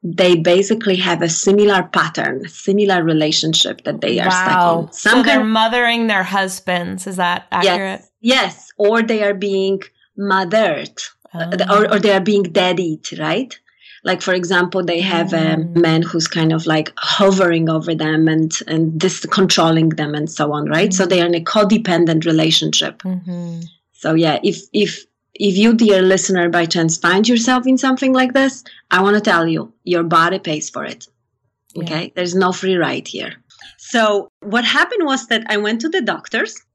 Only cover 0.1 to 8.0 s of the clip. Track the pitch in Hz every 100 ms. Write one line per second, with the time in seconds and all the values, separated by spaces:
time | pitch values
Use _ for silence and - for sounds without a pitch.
0.1 | 165 185 175 165 180 196 220 202 185 185
1.1 | 170 170 165 - 196 208 190 175 - 160
2.1 | - 139 131 165 - - 196 208 180 165
3.1 | 156 156 156 156 160 - - - 147 -
4.1 | - 185 185 185 185 175 170 160 - 208
5.1 | 240 254 269 214 220 220 247 240 233 226
6.1 | 202 185 196 190 185 - 180 175 185 196
7.1 | 185 175 175 - 180 190 180 190 196